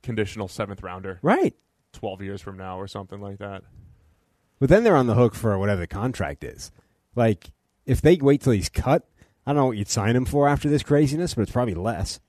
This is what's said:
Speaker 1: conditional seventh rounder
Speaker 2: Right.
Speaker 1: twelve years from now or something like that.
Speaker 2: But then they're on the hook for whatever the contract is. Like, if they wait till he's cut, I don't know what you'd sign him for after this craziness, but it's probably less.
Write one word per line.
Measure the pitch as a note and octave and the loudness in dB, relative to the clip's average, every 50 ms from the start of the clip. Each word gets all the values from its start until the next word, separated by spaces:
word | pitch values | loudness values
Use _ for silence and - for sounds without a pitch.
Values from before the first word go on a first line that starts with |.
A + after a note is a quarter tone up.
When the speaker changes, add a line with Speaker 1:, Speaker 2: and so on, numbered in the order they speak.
Speaker 1:
conditional | _ - A#2+ G#2+ G#2+ F#2+ - A2 G2+ F#2 | _ -6 -4 -4 -4 -4 -4 -8 -10 -10
seventh | - - A2 G2 G2+ G2 | -6 -8 -8 -8 -8 -14
rounder | - F#2 F2+ F#2 F#2 F#2+ F#2+ F#2 | -12 -14 -14 -12 -12 -12 -12 -4
Speaker 2:
Right. | - D#3 A3 F4 F#4+ - - _ _ _ _ _ _ _ | 0 0 2 2 2 -2 -2 _ _ _ _ _ _ _
Speaker 1:
twelve | _ - - G#2+ F#2+ F#2+ | _ -12 -10 -10 -10 -8
years | G2+ F#2+ G2+ G2 | -10 -12 -12 -12
from | - G2+ G2 F#2+ | -12 -14 -14 -14
now | F#2+ F#2 F#2 F#2+ | -12 -12 -10 -10
or | G2 F#2+ | -12 -10
something | - - G2 F#2+ - G2+ | -12 -12 -14 -12 -14 -14
like | G2+ G2+ G2 G2+ | -14 -14 -14 -12
that. | G#2 G2+ G2 F#2+ - _ _ - - - - _ _ _ _ _ _ _ _ _ _ _ _ _ | -12 -12 -12 -14 -16 _ _ -20 -20 -20 -20 _ _ _ _ _ _ _ _ _ _ _ _ _
Speaker 2:
But | C#3 C3 | 4 4
then | E3 G#3 A#3 | 6 6 6
they're | A#3 F#3 | 6 4
on | - B2+ A#2+ | 4 4 4
the | A2 | 4
hook | A2+ B2 A2+ - | 4 4 4 2
for | - - A2+ G2+ F#2+ | 0 -2 -2 0 0
whatever | G2 G#2 G2+ F#2 | 0 0 -2 -2
the | F2 - | -4 -6
contract | - G#2 G#2+ C3 B2+ - F#2+ D2 D2 - - | -6 -6 -4 -4 -4 -4 -6 -6 -6 -10 -12
is. | - - - - - _ _ _ _ _ _ _ _ _ | -14 -14 -14 -20 -20 _ _ _ _ _ _ _ _ _
Like, | B2 A#2 A2+ G#2 - _ - - _ _ _ _ _ _ | 0 2 2 2 0 _ -20 -20 _ _ _ _ _ _
if | - C3 - | -2 -2 2
they | - D3 F3 | 6 4 4
wait | D#3+ C#3 C#3 C#3+ C#3 | 6 6 4 4 4
till | - C#3 A#2+ | 4 2 2
he's | G2+ F2 - | 2 0 -2
cut, | _ - - B2+ C#3+ E3+ - _ _ _ _ _ _ _ _ | _ -4 0 0 0 0 0 _ _ _ _ _ _ _ _
I | - | -2
don't | C#3+ D3 | 0 2
know | C3+ | 2
what | C3 A#2 G#2 | 2 0 -2
you'd | G2+ - | -4 -4
sign | - A#2+ G#2 G#2+ A#2 | -4 -2 0 2 2
him | B2 B2+ | 2 0
for | - C3 D3 C#3+ C#3+ | 0 2 2 4 4
after | C#3+ C3+ - D3+ | 2 2 0 0
this | D3 D3 - | 0 0 0
craziness, | - D3 C#3+ D3+ C#3 C#3+ D#3 F3+ F3 - | 2 2 4 4 2 0 -2 -4 -4 -2
but | - | -2
it's | G#2 - | -4 -2
probably | - B2 B2 A#2 F#2 | 0 -2 -2 -2 -2
less. | E2 F2+ A2 A2+ D#2 G2 - - - _ | -4 -4 -4 -4 -4 -6 -6 -8 -12 _